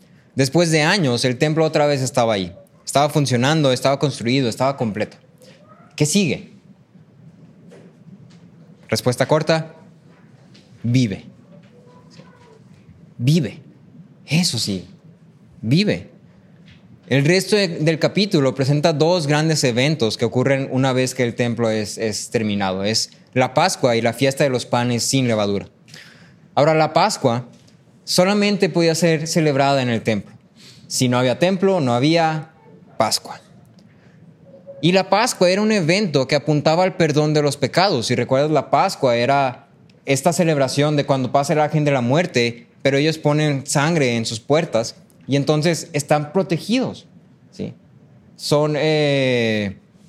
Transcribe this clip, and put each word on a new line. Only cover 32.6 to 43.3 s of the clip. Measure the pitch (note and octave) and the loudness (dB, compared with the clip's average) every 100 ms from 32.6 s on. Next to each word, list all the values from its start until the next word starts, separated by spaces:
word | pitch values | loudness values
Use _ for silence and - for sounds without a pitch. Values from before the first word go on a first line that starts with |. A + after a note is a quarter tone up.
| - - - - | -20 -20 -10 -2
Pascua. | G#2+ - - - - - - - - - - - - - - - - - | -2 -2 -8 -18 -20 -20 -20 -20 -20 -20 -20 -20 -20 -20 -20 -20 -20 -4
Y | D#3 | 0
la | F#3+ F#3 | 0 2
Pascua | G3 B3 - F3+ | 0 0 2 2
era | F#3+ | 2
un | G#3+ | 0
evento | G#3+ D#3 F#3 G#3+ C#3 B2+ | 0 2 0 0 0 0
que | C#3+ | -2
apuntaba | - D3 D#3 D#3+ | 0 0 2 2
al | F#3+ F#3 | 0 0
perdón | D#3+ D3 D3+ | 0 2 2
de | D3+ | 2
los | C#3+ C#3 | 0 -2
pecados. | B2 E3 G3 C#3+ A2 | -2 2 2 0 -2
Si | B2 | -2
recuerdas, | A#2+ C3 D3+ | 0 0 2
la | D3 - | 0 0
Pascua | C#3+ F#3 - C3 A#2 | 0 0 0 0 2
era | A#2+ C#3 C3 B2 - _ - - - | 2 2 0 -4 -16 _ -20 -10 -2
esta | C#3 F3+ | 0 0
celebración | E3 E3 D3 C3 C#3 D3+ D3 | 0 0 2 0 0 0 0
de | C#3 | 0
cuando | C3+ B2+ | 0 0
pasa | C#3+ C#3+ | 0 0
el | D3+ | 0
ángel | D3+ D#3 D3 | 0 0 0
de | |
la | C#3 | 0
muerte, | A#2+ D3 F3 B2 A#2 A#2 - _ | 2 0 0 0 0 -4 -16 _
pero | C#3 C#3 | 0 2
ellos | D#3 D#3 | 0 0
ponen | D3 | 0